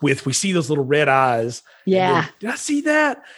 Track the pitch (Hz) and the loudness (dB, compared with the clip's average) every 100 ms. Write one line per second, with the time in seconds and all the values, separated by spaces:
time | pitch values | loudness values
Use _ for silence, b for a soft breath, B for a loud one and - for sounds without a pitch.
0 | 143 131 135 131 196 175 135 147 131 147 | -2 0 -2 -2 0 -2 0 -2 0 2
1 | 143 135 131 117 117 120 - b - 190 | 4 4 2 0 -2 -6 -16 b 0 2
2 | 185 175 151 - 214 - - 294 302 302 | 2 0 -2 -8 -10 -8 -4 -2 0 0
3 | 294 - B | 0 -2 B